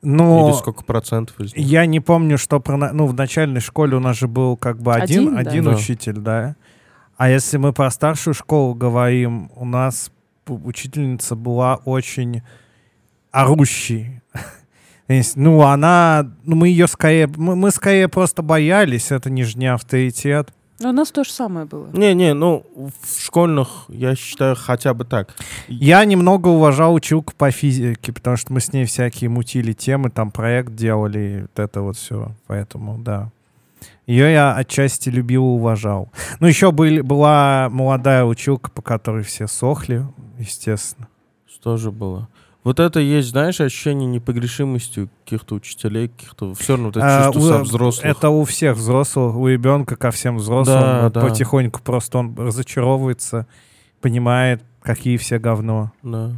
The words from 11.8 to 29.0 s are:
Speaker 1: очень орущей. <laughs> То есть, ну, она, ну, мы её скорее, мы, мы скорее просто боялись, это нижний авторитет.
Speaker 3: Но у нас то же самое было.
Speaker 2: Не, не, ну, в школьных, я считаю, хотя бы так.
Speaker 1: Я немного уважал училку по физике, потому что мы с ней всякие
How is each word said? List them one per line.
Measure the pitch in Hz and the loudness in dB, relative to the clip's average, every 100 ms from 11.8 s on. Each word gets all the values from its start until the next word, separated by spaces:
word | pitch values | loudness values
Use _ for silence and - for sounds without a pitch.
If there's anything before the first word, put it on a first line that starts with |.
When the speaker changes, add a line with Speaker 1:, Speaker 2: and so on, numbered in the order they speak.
| - | -2
Speaker 1:
очень | 131 - - 120 120 - - _ _ _ _ _ _ _ | -4 -4 -8 -6 -8 -12 -20 _ _ _ _ _ _ _
орущей. | 131 131 156 139 - - 113 113 127 _ | 2 4 6 4 0 -6 -6 -6 -14 _
<laughs> | - - - _ _ _ _ _ | -16 -16 -20 _ _ _ _ _
То | |
есть, | 131 123 139 | 2 2 2
ну, | 147 156 | 6 8
она, | 143 143 160 175 170 156 139 - | 6 6 4 6 6 4 0 -8
ну, | - 165 | -2 2
мы | 175 | 4
её | 175 170 | 4 2
скорее, | - 160 160 151 151 | 2 2 4 2 0
мы, | 165 180 | -2 2
мы | 196 | 0
скорее | - 202 196 185 | 2 2 2 2
просто | - 180 - | 2 0 -2
боялись, | 156 160 156 196 190 120 - | 0 2 4 4 2 0 -2
это | 135 131 | -4 -4
нижний | 131 117 113 131 | -4 -4 -2 -2
авторитет. | 123 - 131 127 - 143 147 143 _ _ _ | -2 0 0 0 -2 -2 -2 -4 _ _ _
Speaker 3:
Но | 240 | -2
у | |
нас | 254 302 | 0 0
то | - | -2
же | 269 | -4
самое | - 233 175 151 | -6 -6 -6 -10
было. | 147 - | -14 -8
Speaker 2:
Не, | 175 208 | 2 4
не, | 180 180 | 4 4
ну, | 143 170 156 - | 4 2 0 -4
в | - 139 - - - | -16 -16 -14 -10 -10
школьных, | - 170 170 151 131 - - | -2 2 2 2 -2 -6 -18
я | 120 127 127 | -6 -4 -4
считаю, | - - 135 123 | -6 -2 0 0
хотя | - 123 139 | -2 -2 -2
бы | 117 | -4
так. | 120 120 95 - - - - | -4 -4 -4 -14 -16 -16 -14
Speaker 1:
Я | 123 139 180 | 0 6 6
немного | 214 190 175 196 180 | 6 4 4 4 4
уважал | 165 156 135 165 | 6 6 6 4
училку | 165 - 156 151 - | 2 2 -2 -2 -2
по | 143 | 0
физике, | 120 147 131 123 113 - | 2 0 0 -2 -4 -8
потому | - - 123 | -8 -4 -4
что | - | -4
мы | 131 | -4
с | - | -2
ней | 135 | -2
всякие | 123 - | -2 -2